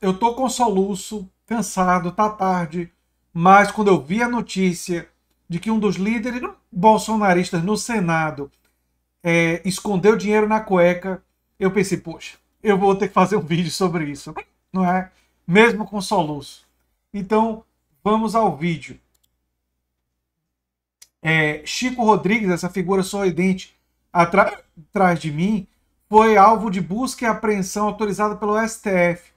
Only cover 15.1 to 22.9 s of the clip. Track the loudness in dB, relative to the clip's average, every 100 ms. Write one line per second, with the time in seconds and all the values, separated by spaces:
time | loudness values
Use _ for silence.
15.1 | _ _ _ 0 4 4 2 -6 -8 -4
16.1 | -2 -2 -4 -10 -20 _ _ _ _ _
17.1 | -10 -2 0 0 -4 -14 _ _ _ -2
18.1 | 0 0 0 0 0 -4 -6 -10 -20 _
19.1 | _ _ _ _ _ _ _ _ _ _
20.1 | _ _ _ _ _ _ _ _ _ _
21.1 | _ -2 0 0 -4 -8 -6 -6 -2 2
22.1 | 2 2 0 0 -2 -2 -4 -2